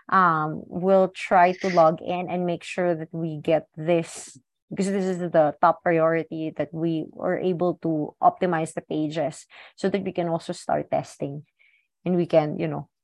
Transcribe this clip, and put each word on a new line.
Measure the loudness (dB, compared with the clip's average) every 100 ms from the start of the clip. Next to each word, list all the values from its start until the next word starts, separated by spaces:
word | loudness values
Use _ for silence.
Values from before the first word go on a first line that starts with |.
| -2
Um, | 2 4 2 -2 -6 -10
we'll | -4 2 4 4
try | -2 2 4 4
to | 2 0
log | 4 4 4
in | -4 -6 -4
and | -4
make | -2 -4
sure | -6 -2 0 -2
that | -4
we | -6 -6 -4
get | 0 0 0 -6
this, | 0 0 0 -10 -18 -20 _ _ _
because | -4 -2
this | -2
is | -2 -4
the | 0 4 2 4
top | 2 2
priority, | 0 2 2 0 -4 -6 -8 -6
that | -8
we | -4 -2 -2 -6 -6
are | -4 -2
able | -2 0 -2 -2
to | -2 -2 -4 0
optimize | 0 2 0 0 -4
the | -8
pages | -6 -4 -4 -2 -4 -6 -16 -20 -20 -4
so | -2
that | -2
we | -2
can | -4 -2
also | -2 -4
start | -8 -2 -2 0
testing | -4 -4 -8 -8 -8 -14 _ _ _ _ _
and | -2 0
we | 2
can, | 2 2 -2
you | -4
know, | -6 -10 _